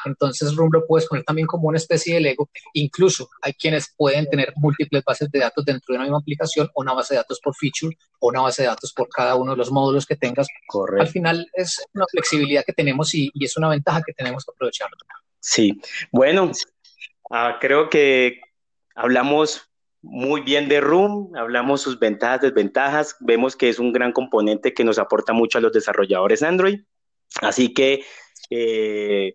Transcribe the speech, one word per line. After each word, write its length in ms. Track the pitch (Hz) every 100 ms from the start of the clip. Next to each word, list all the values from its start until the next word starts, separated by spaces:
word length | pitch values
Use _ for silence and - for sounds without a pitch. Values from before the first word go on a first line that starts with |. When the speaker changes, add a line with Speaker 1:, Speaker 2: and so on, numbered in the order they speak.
| 139
Speaker 1:
Entonces, 500 | - 139 - 147 151
Room 140 | 165
lo 140 | 160 160
puedes 220 | 160 -
poner 160 | 143
también 240 | - 156 156
como 200 | 170 156
una 120 | 160
especie 340 | - 160 165
de 60 | 165
Lego. 280 | 147 131 143 - -
Incluso 540 | 147 147 - 185 - 123 -
hay 120 | 143
quienes 380 | - 160 151 - -
pueden 320 | 143 147 151
tener 240 | 143 131 147
múltiples 480 | 147 147 143 139
bases 280 | 135 - 147
de 80 | 139
datos 260 | 117 - 143
dentro 280 | 131 -
de 20 | 127
una 80 |
misma 160 | 139 147
aplicación, 500 | 151 147 160 151 151 147
o 60 |
una 100 | 131
base 220 | 131 120 131
de 60 |
datos 180 | - 127
por 160 | 147 -
feature, 420 | 139 - 160 - _ -
o 80 | 120
una 140 | 131
base 200 | 131 131
de 60 | 123
datos 260 | 110 127
por 160 | - 117
cada 240 | - 123 127
uno 180 | 131
de 40 | 127
los 140 | 123
módulos 340 | 139 135 143 -
que 100 | 147
tengas. 320 | 123 131 - - -
Speaker 2:
Correcto. 340 | 101 90 98
Speaker 1:
Al 60 | 160
final 420 | 185 165 170 170
es 300 | 185 180 - - 196
una 100 | 180
flexibilidad 580 | 175 160 151 143 143
que 100 | -
tenemos 420 | - 143 131 156 156
y, 160 | 139
y 120 | 147 131
es 120 | 160
una 120 | 160
ventaja 340 | 147 165 165 156
que 80 |
tenemos 320 | 131 127 131 -
que 60 |
aprovechar. 360 | - 123 - 101 - - - _ _
Speaker 2:
Sí. 420 | - - 104 101 - - -
Bueno, 400 | 123 135 190 180 - - _ _ - - _ -
ah, 260 | 117 120 -
creo 300 | 131 143 156
que 520 | 151 139 131 123 120 _ _ _ _ _
hablamos 720 | - 120 127 135 151 151 - - _ _ _
muy 380 | 156 123 131 147
bien 300 | 135 143 143
de 100 | 147
Room, 560 | 139 175 208 208 190 147
hablamos 460 | 117 120 131 139
sus 180 | 139 123
ventajas, 400 | 110 104 120 127
desventajas, 800 | 135 107 101 123 139 151 147 -
vemos 380 | 120 117 131 -
que 100 | 123
es 120 | 117
un 120 | 120
gran 220 | 123 123
componente 600 | 127 127 110 104 107 127
que 120 | - 117
nos 120 | 104
aporta 360 | 95 107 -
mucho 240 | 113 113 120
a 40 |
los 120 | 113
desarrolladores 680 | 110 104 98 98 92 101 110
Android. 380 | 156 185 190 202 _ _ _ _ _ -
Así 320 | - 127 123
que, 320 | 135 135 135 - - - - -
eh, 840 | 117 113 110 107 104 104 101 95